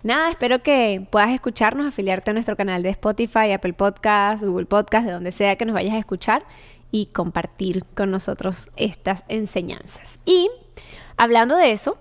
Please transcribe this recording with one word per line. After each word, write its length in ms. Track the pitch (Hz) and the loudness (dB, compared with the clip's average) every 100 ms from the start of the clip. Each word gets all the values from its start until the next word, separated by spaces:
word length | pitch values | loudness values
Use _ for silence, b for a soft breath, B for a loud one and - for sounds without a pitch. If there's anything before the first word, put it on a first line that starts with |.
nada, 260 | 214 269 330 | -2 0 0
espero 340 | 330 240 254 | -2 0 0
que 380 | 294 277 226 190 196 | 2 2 2 -2 0
puedas 200 | 208 214 | 2 2
escucharnos, 580 | 254 254 - 220 262 285 | 0 -4 0 0 0 -4
afiliarte 440 | - 190 185 208 | -4 -2 -2 -2
a 20 | |
nuestro 240 | 214 226 208 | -2 -4 -2
canal 260 | 202 180 | -2 -2
de 60 | 185 | -2
Spotify, 640 | 196 214 208 233 226 220 | -2 -2 -2 0 2 2
Apple 180 | 196 185 | 0 -4
Podcasts, 760 | 180 202 202 220 208 202 214 | 0 -2 0 2 4 2 0
Google 200 | 202 180 | -2 -4
Podcasts, 420 | 180 202 202 220 233 | 0 0 2 0 0
de 60 | |
donde 180 | 175 175 | -4 -8
sea 240 | - 202 | 0 0
que 80 | 196 | 2
nos 100 | 226 | -2
vayas 200 | 208 190 | -2 -2
a 60 | 220 | -2
escuchar 440 | 214 185 - 240 - B B B - | -4 -4 0 0 -2 B B B -6
y 140 | 214 | -4
compartir 800 | 202 - 170 170 - - 190 185 - | -4 -4 -4 -4 -6 -6 -4 -4 -6
con 160 | - 196 | -4 -2
nosotros 580 | 190 - 202 185 180 - | -2 -4 -6 -6 -8 -14
estas 480 | - 220 - 185 185 - | -6 -6 -4 -6 -6 -6
enseñanzas. 920 | 220 208 196 175 - - - - - | -6 -4 -6 -6 -12 -14 -18 -18 -8
Y 240 | - 359 370 494 - B B B B | 2 4 4 -4 -20 B B B B
hablando 400 | - 233 233 233 | 0 4 4 4
de 160 | 302 254 | 4 4
eso 260 | 214 - - | 2 -4 -6